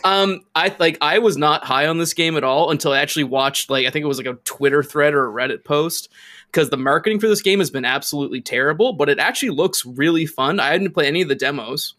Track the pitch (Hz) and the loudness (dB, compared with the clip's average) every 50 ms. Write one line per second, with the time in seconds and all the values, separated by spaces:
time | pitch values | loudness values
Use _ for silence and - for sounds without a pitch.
0 | - 190 196 196 196 196 185 - _ _ - 160 175 196 196 - 170 165 160 - | 0 0 2 2 2 0 -2 -4 _ _ -2 0 0 0 0 2 0 0 2 2
1 | 151 147 175 220 240 214 160 139 151 151 151 151 - - 131 135 147 156 165 165 | 0 2 2 4 2 2 2 2 2 2 2 0 0 0 0 2 2 0 0 -2
2 | 165 156 - - 165 165 160 147 131 131 131 151 170 156 156 139 - 147 139 135 | -2 -2 0 0 0 0 0 0 0 0 2 2 2 2 0 0 0 0 0 0
3 | 143 - - 156 143 123 131 135 135 139 135 - - - 135 135 127 127 135 156 | 0 0 -2 -2 -2 -2 0 0 0 0 -2 -4 -4 -2 -2 0 0 0 -2 -2
4 | 147 147 135 127 127 127 123 - - - - - 139 135 139 147 139 143 - 151 | -4 -4 -4 -4 -6 -8 -8 -8 -10 -12 -4 0 0 2 2 2 0 0 0 2
5 | 147 151 147 139 131 117 107 120 127 135 123 - _ - 147 147 160 170 - - | 2 2 2 2 0 -2 -2 -4 -4 -4 -6 -6 _ -2 0 0 0 -2 -4 -8
6 | - - _ - - - - - - _ - 165 151 131 143 131 131 135 147 165 | -10 -12 _ -20 -20 -20 -20 -20 -10 _ 0 0 0 2 0 -2 2 2 2 2
7 | - 214 220 202 214 220 208 202 - 190 196 196 180 135 - 135 123 123 131 139 | 2 0 0 2 2 2 2 2 2 2 2 2 2 0 -2 -2 -2 -2 -2 -2
8 | - - 151 143 139 - - 127 - - - 123 135 147 151 160 226 262 196 143 | -4 -4 -4 -4 -4 -4 -6 -8 -6 -4 -2 0 0 0 2 2 0 0 2 0
9 | 147 143 143 - 147 220 254 - 277 233 147 139 175 180 - - - 123 123 131 | 2 2 2 2 0 -2 -2 -2 -2 -2 0 0 0 0 0 -4 -8 -6 -4 0
10 | 147 165 165 165 160 147 - - 131 143 196 190 135 139 160 175 196 180 - 170 | 0 2 2 2 0 -2 -2 -2 0 0 0 0 0 2 0 0 0 -2 0 0
11 | 147 139 156 175 185 143 139 - 131 135 143 127 107 117 139 - - - - | 0 0 2 0 0 0 -2 -2 -2 -2 -2 -4 -6 -8 -8 -8 -8 -10 -12